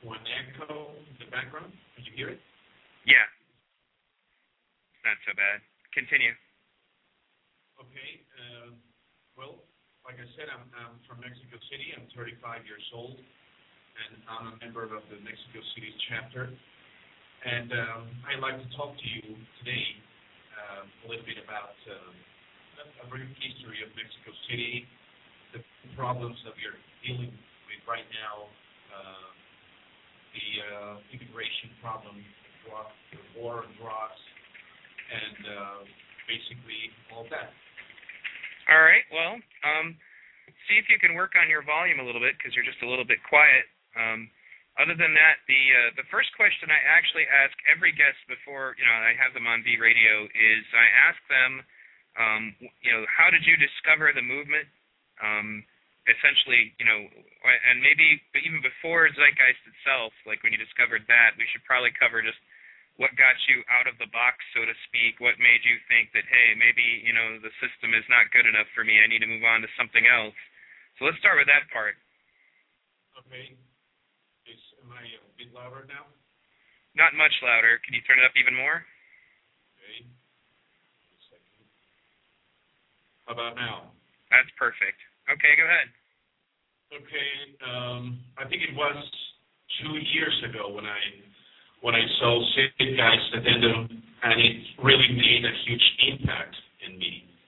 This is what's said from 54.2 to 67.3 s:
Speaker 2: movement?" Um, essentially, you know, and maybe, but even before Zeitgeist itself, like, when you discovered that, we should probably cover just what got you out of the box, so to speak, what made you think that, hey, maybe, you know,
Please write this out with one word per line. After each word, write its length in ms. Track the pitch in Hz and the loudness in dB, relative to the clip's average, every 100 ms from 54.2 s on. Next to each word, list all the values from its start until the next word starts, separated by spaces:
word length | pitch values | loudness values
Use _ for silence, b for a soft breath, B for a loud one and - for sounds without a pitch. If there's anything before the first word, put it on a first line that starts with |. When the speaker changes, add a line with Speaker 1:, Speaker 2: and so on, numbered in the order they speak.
Speaker 2:
movement?" 480 | 123 135 147 151 151 _ _ _ _ _ | -4 -8 -4 -6 -6 _ _ _ _ _
Um, 460 | 110 107 104 107 107 _ _ _ - | -6 -6 -6 -12 -16 _ _ _ 0
essentially, 720 | 117 147 139 - 123 110 _ | 2 4 2 2 2 2 _
you 80 | 117 | -2
know, 240 | 107 101 - _ _ 127 123 123 | -2 -4 -20 _ _ 0 2 4
and 160 | 123 | 4
maybe, 400 | 135 156 156 151 _ | 4 4 4 2 _
but 100 | 139 | -6
even 160 | 156 160 | -6 -6
before 480 | 131 - 165 165 160 | -8 -8 -4 2 2
Zeitgeist 560 | 143 143 139 131 120 - | 4 2 6 2 2 -6
itself, 480 | - - 135 113 _ - | -10 -4 -4 -4 _ -10
like, 180 | 107 | -6
when 80 | 113 | -4
you 80 | 110 | -4
discovered 480 | 110 - 123 113 107 | -8 -2 0 0 4
that, 300 | 120 117 110 | 6 6 2
we 100 | 113 | -6
should 160 | 123 | -8
probably 280 | - 127 123 | -2 0 0
cover 300 | 117 123 113 | 2 0 0
just 160 | 110 110 _ b b b b _ | -4 -8 _ b b b b _
what 180 | 131 127 | -4 4
got 180 | 131 127 - | 4 4 2
you 160 | 131 120 | 0 2
out 180 | 123 123 | 0 0
of 100 | 117 | -6
the 80 | 110 | -10
box, 360 | 117 123 - - | -2 -2 -2 -8
so 120 | 123 113 | -6 -6
to 100 | 113 | -8
speak, 380 | - 120 117 - | -8 -2 -2 0
what 180 | 123 117 | -2 4
made 240 | 123 117 | 4 6
you 160 | 123 117 - | 4 -2 0
think 240 | 120 110 | 0 0
that, 140 | 110 - | -4 0
hey, 300 | 123 117 110 | 4 4 4
maybe, 280 | 117 120 | 2 2
you 300 | 120 117 113 | -2 -2 -2
know, 260 | 117 113 | -2 -4